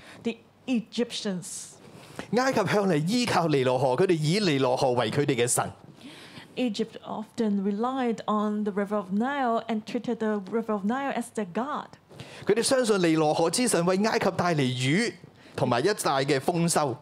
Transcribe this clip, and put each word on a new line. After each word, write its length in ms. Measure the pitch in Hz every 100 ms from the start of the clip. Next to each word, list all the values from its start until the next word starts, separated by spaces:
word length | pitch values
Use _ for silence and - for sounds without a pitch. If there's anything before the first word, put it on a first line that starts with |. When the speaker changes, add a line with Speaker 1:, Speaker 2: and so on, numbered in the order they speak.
| - -
Speaker 1:
the 120 | 233 226 - _ -
Egyptians. 1120 | 247 - - 233 - 214 185 - - - - - - - - - 220
Speaker 2:
埃 160 | 262
及 60 | 247
向 320 | 185 202 196
嚟 60 | 151 160
依 180 | 247 220
靠 220 | - 165
尼 160 | 147
羅 160 | 127 127
河， 160 | 135 127
佢 100 | 190
哋 80 |
以 260 | 165 151 190
尼 180 | 196 139
羅 180 | 127 127
河 160 | 135
為 180 | 123 113
佢 120 | 120 143
哋 100 | 123
嘅 120 | 120
神。 240 | - 101 - - - 269 - - - - -
Speaker 1:
Egypt 420 | 247 202 214 - -
often 580 | 208 214 - 220 202
relied 560 | 196 202 240 262 240 220 -
on 380 | 214 208 208 208
the 60 |
river 240 | 196 202 208
of 160 | 190
Nile 500 | 202 247 285 247 226 -
and 120 | 220 214
treated 300 | 247 240 233
the 260 | 214 208 190
river 220 | 226 226
of 100 | 208
Nile 300 | 196 254 277
as 140 | 240 240
their 140 | - 196
god. 340 | 170 269 269 - - - - - - -
Speaker 2:
佢 80 |
哋 80 | 214
相 240 | 220 262 233
信 140 | 202
尼 160 | 170 156
羅 180 | 151
河 160 | 156 165
之 160 | 165 247
神 200 | 170 170
為 100 | 190 220
埃 140 | 226
及 60 | 208
帶 220 | 180 180
嚟 80 | 160
魚 520 | 127 127 131 170 226 - - - - -
同 140 | 127
埋 100 | 120
一 60 | 165
帶 80 | 208 180 139 143
嘅 120 | 139
豐 300 | 135 175 170
收。 300 | 175 147 117